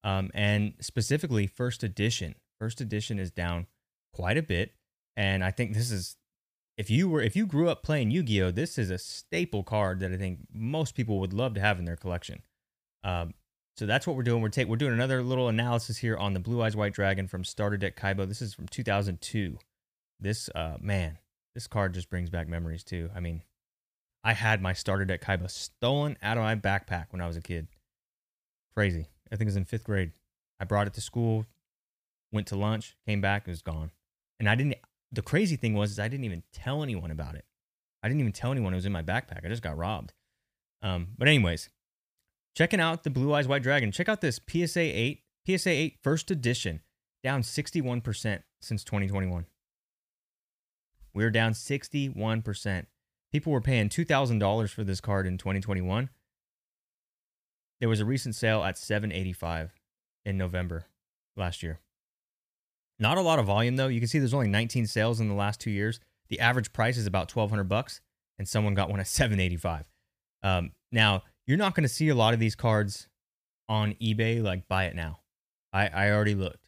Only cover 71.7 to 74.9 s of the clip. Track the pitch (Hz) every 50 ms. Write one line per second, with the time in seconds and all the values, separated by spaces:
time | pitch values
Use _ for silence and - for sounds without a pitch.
71.7 | - - 147 123 - - 156 156 143 120 110 110 117 113 113 110 - - - 117
72.7 | 110 107 104 98 98 - - _ _ _ _ _ _ _ _ _ _ _ _ -
73.7 | 107 107 107 104 107 - 117 110 104 110 113 113 113 117 110 98 92 92 - _
74.7 | 95 95 95 87